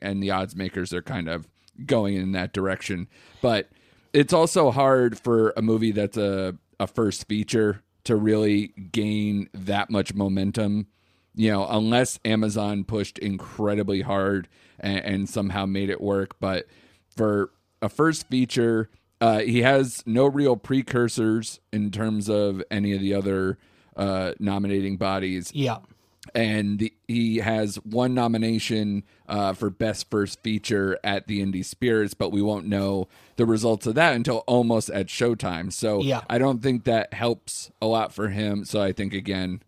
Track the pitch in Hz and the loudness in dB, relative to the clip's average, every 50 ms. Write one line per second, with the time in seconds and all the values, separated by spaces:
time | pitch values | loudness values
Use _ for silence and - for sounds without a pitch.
0 | - 101 98 98 98 98 95 95 95 92 78 90 95 87 - 95 90 - 87 87 | -6 -6 -4 -2 -2 -2 0 -2 -2 -4 -6 -6 -8 -6 -6 -6 -6 -6 -6 -6
1 | - - - 98 85 80 85 85 80 - _ _ _ _ _ - 143 143 135 113 | -6 -6 -6 -6 -4 -6 -6 -8 -10 -14 _ _ _ _ _ -10 -4 0 0 2
2 | 104 101 101 92 92 95 98 92 90 92 - 98 95 95 95 95 - - 98 87 | 2 0 -2 -2 -2 -2 -2 -4 -4 -4 -4 -2 -2 -2 -2 -4 -6 -6 -6 -6
3 | 95 - _ - - - - - - 123 113 104 95 - _ _ _ _ _ _ | -8 -10 _ -20 -20 -20 -6 -2 0 0 2 0 -2 -6 _ _ _ _ _ _
4 | _ _ - 143 147 - 180 165 165 156 - 185 156 131 110 135 139 135 131 131 | _ _ 2 2 4 4 4 4 4 4 4 4 4 4 4 4 4 6 6 6
5 | 123 120 117 - - 127 117 113 110 107 - 113 110 110 110 110 110 113 101 104 | 4 4 0 -2 0 2 4 4 4 4 2 2 2 2 2 2 2 0 0 0
6 | 101 95 - 110 104 101 98 95 95 92 90 - _ _ _ - 101 - - - | -2 -2 -2 -2 -2 0 0 -2 -4 -4 -6 -10 _ _ _ -6 -6 -4 0 0
7 | 113 101 - - - - 107 107 104 - - 110 107 107 98 101 - _ _ _ | 0 0 0 -2 -4 -4 -2 -2 0 0 2 4 4 2 2 -2 -6 _ _ _
8 | - - 117 107 107 107 107 107 107 104 104 101 104 - _ - 95 85 - 113 | -2 0 2 2 4 4 4 4 4 4 4 2 0 -2 _ -16 -12 -6 -2 -2
9 | 104 107 107 104 104 104 104 101 95 - - 101 92 95 101 101 101 - 110 101 | 0 0 0 0 0 0 0 -2 -4 -6 -10 -8 -4 -2 -2 -2 -2 0 0 -2
10 | 95 - 95 101 101 98 95 95 98 101 - 113 107 101 104 107 101 - _ _ | -2 0 -2 -2 0 0 0 0 0 0 0 0 0 0 0 -2 -4 -6 _ _
11 | _ _ _ _ _ _ _ 107 110 110 104 98 95 73 110 107 110 110 120 123 | _ _ _ _ _ _ _ 0 2 2 2 2 0 0 0 0 2 2 2 2
12 | 127 - - - - 110 110 110 110 107 101 110 104 101 104 101 95 - 110 107 | 2 0 -2 -4 -2 0 0 2 2 0 0 0 -2 -2 -2 -4 -4 -4 -4 -4
13 | 98 - - - - 104 98 92 - - - - 107 104 104 104 101 98 98 95 | -4 -4 -6 -6 -4 -4 -4 -6 -8 -10 -6 -2 -2 0 0 0 0 0 -2 -2
14 | 95 101 98 98 95 98 101 95 - - _ _ _ _ _ - - 101 98 95 | -2 -2 0 0 2 2 0 0 -2 -6 _ _ _ _ _ -8 -4 -4 -4 -2
15 | - 104 98 98 98 101 - 110 101 98 92 101 98 98 98 98 98 98 95 - | -2 -2 -2 -2 -2 -4 -4 -4 -2 -2 -2 -2 -2 -2 -2 -2 -2 -2 -2 -2
16 | - 101 101 98 98 - - - 101 95 95 90 - - _ _ _ _ _ _ | -2 -2 0 -2 -2 -4 -6 -6 -4 -2 -2 -4 -6 -10 _ _ _ _ _ _
17 | _ _ _ - 110 107 104 101 98 - _ _ _ _ _ _ - 101 - - | _ _ _ 0 0 2 2 2 0 -2 _ _ _ _ _ _ -6 -4 0 2
18 | 151 160 160 - - - 127 127 127 117 - 131 120 117 113 110 110 - _ _ | 2 2 2 0 -4 -2 0 0 0 2 2 2 2 4 2 2 0 -4 _ _
19 | _ _ _ - 117 113 110 107 110 117 117 120 117 135 139 135 135 123 - - | _ _ _ 2 4 4 4 4 2 2 2 4 4 6 4 4 2 0 -4 -6
20 | - 117 110 123 135 143 139 143 143 135 123 104 - - 131 135 120 - - 123 | -4 0 4 4 4 4 4 4 2 2 2 0 0 0 0 0 0 0 0 0
21 | 120 117 - - 110 110 110 117 110 - - - _ _ - 107 104 104 95 104 | 2 2 2 0 2 2 2 0 -2 -6 -12 -16 _ _ -4 -4 -2 -2 -2 -2
22 | 110 110 107 107 101 107 104 104 104 101 98 95 - - - 101 101 101 101 95 | -2 -2 -2 -2 -2 0 0 2 2 0 -2 -4 -6 -4 -2 -2 0 0 0 0
23 | 95 98 101 101 95 101 95 95 95 95 98 - _ _ _ _ _ _ - - | 0 0 0 0 0 0 0 0 0 -2 -2 -4 _ _ _ _ _ _ -8 -4
24 | 98 98 95 92 92 90 - - 104 98 98 98 101 98 101 98 95 98 98 92 | -4 -2 -2 -2 -2 -4 -4 -4 -4 -2 -2 -2 -2 0 0 0 -2 -2 -2 -2
25 | 98 95 95 95 95 92 92 92 87 - - 147 135 123 113 - - - _ _ | -2 -2 -2 -2 -2 -2 -4 -4 -6 -6 -4 -2 -2 -2 -4 -6 -10 -18 _ _
26 | _ _ _ _ - - - 113 113 107 107 107 104 101 104 98 110 113 - _ | _ _ _ _ -12 -6 -2 0 0 0 0 0 0 0 0 -2 -2 -4 -6 _
27 | _ - 117 120 117 113 110 113 101 113 113 110 107 104 98 104 - 107 110 123 | _ -4 -2 0 0 0 0 0 0 0 0 0 -2 -2 -4 -8 -8 -4 0 0
28 | 127 127 127 127 120 117 113 110 110 113 113 110 - - 120 110 107 104 101 101 | 0 2 2 0 0 2 0 0 0 0 0 -2 -2 -2 -2 -2 0 0 -2 -4
29 | 101 _ _ _ _ - 101 104 101 98 95 - 113 104 92 - 113 110 101 - | -6 _ _ _ _ -6 -2 0 0 0 -2 -2 -4 -4 -2 -2 -2 -2 -2 -4
30 | - - - 104 101 95 - - - 117 107 104 - - 113 101 98 98 92 - | -6 -2 0 0 0 0 -4 -6 -4 -2 -2 -2 -2 0 0 0 2 0 -2 -2
31 | - 101 101 98 - - 104 101 98 98 95 92 - - - - 127 123 113 110 | -2 -2 -2 -2 -4 -4 -4 -2 -2 -2 -2 -4 -6 -8 -6 -2 0 2 2 2
32 | 107 98 - - 101 85 101 101 101 107 107 101 80 104 104 98 98 98 98 95 | 0 0 -2 -4 -4 0 0 0 2 0 0 -2 -2 -2 0 0 0 0 -2 -2
33 | 92 - - - - _ _ - 120 113 113 107 110 117 110 101 - 120 110 143 | -4 -6 -10 -18 -20 _ _ 0 2 2 2 2 2 2 0 0 -2 -2 2 2
34 | 170 170 135 120 117 - 123 113 - - 123 123 120 117 117 110 - - - 101 | 4 4 2 2 0 0 -2 -2 0 2 4 4 4 4 2 2 0 -2 -4 -4
35 | 95 90 - - 123 120 117 107 - 92 87 82 87 95 90 - 120 110 104 101 | -4 -4 -2 0 0 0 0 0 -2 -4 -4 -4 -6 -6 -6 -4 -2 0 0 0
36 | 135 135 131 113 - - 117 120 131 139 131 117 113 139 127 120 - 127 113 113 | 0 0 -2 -2 -2 -2 0 2 2 2 2 0 0 0 -2 0 0 0 2 2
37 | 101 - - - 117 120 117 - _ - - - - - _ - 113 110 113 113 | 0 -2 -4 -4 -2 -2 -2 -4 _ -12 -12 -12 -14 -16 _ -4 0 0 2 0
38 | 107 - - - 104 104 95 104 107 104 101 101 98 - - 107 101 95 92 - | 0 -2 -4 -4 -4 -2 -2 -2 -2 -2 -2 -4 -4 -2 -2 0 0 0 0 -2
39 | 101 95 95 98 92 101 95 92 92 92 90 - - | -4 -4 -4 -6 -4 -4 -4 -4 -4 -4 -6 -8 -10